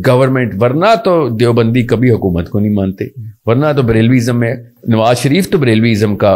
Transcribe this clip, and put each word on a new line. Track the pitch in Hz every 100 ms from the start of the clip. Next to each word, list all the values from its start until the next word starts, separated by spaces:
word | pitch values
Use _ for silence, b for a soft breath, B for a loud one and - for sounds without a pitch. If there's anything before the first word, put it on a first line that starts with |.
government, | 107 127 131 131 117 95
वरना | 120 143 202 226
तो | 196 170 127
देवबंदी | 107 120 120 113 123
कभी | 113 110 123
हुकूमत | 104 95 87 85
को | 104
नहीं | 104
मानते, | 104 95 95 - - 107 - 107
वरना | 123 151
तो | 139
बरेलवीज़म | 120 113 113 127 117 120
में, | 117 - - _ -
नवाज | 113 113 123
शरीफ | 135 170 190
तो | 190
बरेलवीज़म | 127 110 117 104 107 98
का | 104